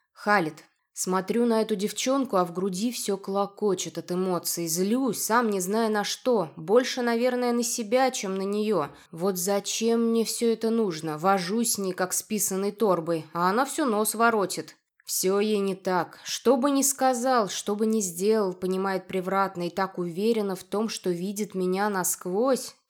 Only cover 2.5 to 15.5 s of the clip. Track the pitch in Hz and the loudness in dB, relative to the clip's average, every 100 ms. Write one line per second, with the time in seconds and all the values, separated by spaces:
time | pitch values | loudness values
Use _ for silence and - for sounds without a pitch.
2.5 | 175 196 180 240 233 - 196 196 196 196 | -2 -4 -2 -4 -4 -4 -4 -4 -2 -2
3.5 | - 208 185 165 165 - 180 185 170 - | -2 0 0 -4 -8 -6 -2 0 -2 -2
4.5 | - 170 165 196 247 269 - - 226 233 | -4 -2 -2 0 0 0 -2 0 2 2
5.5 | 196 180 214 226 214 196 - 254 226 160 | 0 -2 0 0 0 -2 -2 0 2 0
6.5 | - 160 233 247 - 240 233 247 247 247 | -8 4 4 4 -2 0 2 0 2 0
7.5 | 240 240 - 208 247 262 254 196 190 196 | 0 -2 -4 0 2 2 0 -4 -4 -2
8.5 | 208 214 185 143 - - 165 190 185 180 | -2 0 0 -2 -10 -18 -4 -2 0 0
9.5 | 202 196 - 226 233 233 226 220 - 233 | -2 -2 -2 0 2 2 2 0 0 0
10.5 | 220 226 226 208 156 160 151 185 196 175 | 0 0 2 0 -2 -6 0 2 2 2
11.5 | 226 233 - 190 185 185 - - 214 - | 0 0 -2 -4 -4 -2 -4 -4 -2 -2
12.5 | 190 202 202 214 175 160 165 143 170 180 | -2 -2 0 2 2 0 -4 -4 0 2
13.5 | 214 247 - 277 208 214 214 233 220 185 | 2 0 0 0 2 0 2 4 4 0
14.5 | - 151 - _ _ - - 185 196 214 | -4 -8 -16 _ _ -8 -2 2 2 2